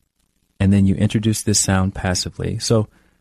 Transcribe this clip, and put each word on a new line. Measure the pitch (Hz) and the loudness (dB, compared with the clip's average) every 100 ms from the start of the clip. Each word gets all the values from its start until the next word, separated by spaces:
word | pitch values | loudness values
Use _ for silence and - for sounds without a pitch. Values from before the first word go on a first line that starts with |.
| _ _ _ _ _ - | _ _ _ _ _ -2
and | 98 | 2
then | 101 98 | 4 4
you | |
introduce | - 104 117 110 107 | 2 0 0 0 -2
this | - 101 | -2 0
sound | - 95 92 - | 0 0 0 -4
passively. | 95 90 87 - 87 110 | -4 -4 -6 -8 -8 -6
So | - 113 107 _ _ _ | 0 0 0 _ _ _